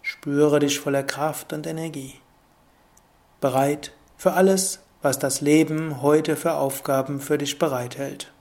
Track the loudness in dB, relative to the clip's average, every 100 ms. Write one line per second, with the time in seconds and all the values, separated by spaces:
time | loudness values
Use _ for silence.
0 | -12 -10 -2 4 6 6 4 0 0 0
1 | -2 -2 -4 -4 -8 -8 -6 -6 -8 -8
2 | -12 -16 _ _ _ _ _ _ _ _
3 | _ _ _ _ -2 2 0 -2 -8 -18
4 | _ _ 0 4 4 4 0 -6 _ _
5 | -2 0 -2 -2 4 4 4 0 -4 -2
6 | 4 4 2 -2 -2 0 -2 -4 -2 -2
7 | 0 -6 -2 -2 -2 -2 -2 -2 -6 -8
8 | -10 -10 -16 _